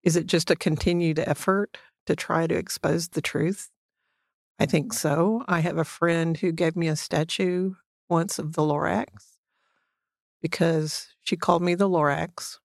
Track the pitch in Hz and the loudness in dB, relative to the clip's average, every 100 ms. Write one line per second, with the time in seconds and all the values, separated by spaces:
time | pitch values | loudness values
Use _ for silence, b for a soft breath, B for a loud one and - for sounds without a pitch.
0 | 185 165 165 170 - 160 - 156 - 175 | 2 0 2 0 2 2 2 0 2 2
1 | 170 156 - 143 - 196 202 - B B | 2 2 0 -2 0 0 -2 -8 B B
2 | - 175 - 160 165 175 185 - 156 165 | -4 -4 0 0 2 -2 -4 -4 0 0
3 | 170 - - - 160 196 - _ _ _ | -2 -6 -4 -2 -2 -2 -10 _ _ _
4 | _ _ _ _ _ _ 131 156 147 - | _ _ _ _ _ _ 0 2 0 -2
5 | 156 151 180 226 254 175 165 160 156 - | 0 2 2 0 0 0 0 0 -4 0
6 | 170 170 165 160 180 165 170 170 165 151 | 0 2 0 0 -2 0 0 0 -2 -2
7 | - 165 165 - 185 180 190 185 _ _ | -2 -2 -2 -2 0 0 -2 -4 _ _
8 | _ 165 175 - 156 160 156 147 160 190 | _ 0 0 -4 -6 -2 0 0 0 -2
9 | 254 - - _ _ _ _ _ _ _ | -4 -12 -20 _ _ _ _ _ _ _
10 | _ _ _ _ 160 - 165 160 156 - | _ _ _ _ -8 0 2 2 -2 -6
11 | - _ - 170 - 170 180 175 196 175 | -12 _ -6 -4 2 2 4 2 2 4
12 | 147 143 170 - - - | 2 0 -4 -8 -14 -14